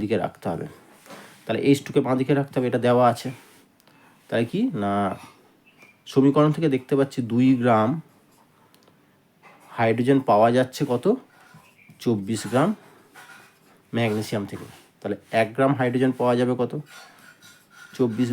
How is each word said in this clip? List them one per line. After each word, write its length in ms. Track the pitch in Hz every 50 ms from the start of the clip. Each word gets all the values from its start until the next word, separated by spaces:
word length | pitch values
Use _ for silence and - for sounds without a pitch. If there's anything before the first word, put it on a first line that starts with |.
দিকে 140 | 104 101 113 - -
রাখতে 220 | - - - - 95
হবে, 140 | 85 78 - - - - - - - - _ - - - - - - - _
তাহলে 160 | - 110 - - 139
এইচ 100 | 139 139 -
টুকে 160 | - - 147 123
বাঁ 80 | 123 131 127
দিকে 120 | 135 151 147 139
রাখতে 140 | 139 - -
হবে, 100 | 131 127 123
এটা 100 | 123 120 120
দেওয়া 180 | 123 120 123 123 117
আছে। 160 | 117 - - 127 120 - - - - - _ _ _ _ _ _ _ _ _ _ _ _ _ -
তাই 120 | 117 117 117 -
কি 100 | - 196 247 262 165 107
না, 100 | 101 101 101 101 101 95 95 - - - - _ _ _ _ _ _ _ _ _ - - _ _ _ -
সমীকরণ 380 | - 139 131 143 139 151 151 151 147
থেকে 120 | 165 165 147 135
দেখতে 200 | 123 - - 147 135
পাচ্ছি 200 | 139 135 - 139 120 107
দুই 160 | 113 123 131 131 131 120
গ্রাম 280 | 120 123 113 110 110 123 156 160 - - _ _ _ _ _ _ _ _ _ _ _ _ _ _ _ _ _ _ _ _ _ _ _ _ _ _ _ - - _ - - -
হাইড্রোজেন 420 | - 117 113 113 120 120 135 139 135 135 -
পাওয়া 200 | 101 104 113 120 123
যাচ্ছে 260 | 127 127 - - - 151 139
কত? 120 | 123 117 - 190 247 262 - _ _ _ - _ - - _ _ _ _ - - - _ -
চব্বিশ 380 | 123 113 101 95 104 113 107 - 104
গ্রাম 200 | 117 131 165 208 214 - - - - - _ _ _ - - - - - - _ _ _ _ _ _ _ _ _ -
ম্যাগনেসিয়াম 480 | 117 117 110 104 107 107 - - 104 98 -
থেকে। 160 | - 92 - - - - _ _ _ _
তাহলে 160 | - 101 101 - _ _ - 113
এক 80 | 110 104 -
গ্রাম 160 | 139 135 135 139 120
হাইড্রোজেন 340 | 131 123 120 123 131 131 123 -
পাওয়া 160 | 123 123 123 123
যাবে 120 | 127 123 123 123
কত? 120 | 120 117 - 151 147 - - - - - - - - - - _ - - - _ _ _ _ - - - -
চব্বিশ 320 | - 127 117 107 123 123 117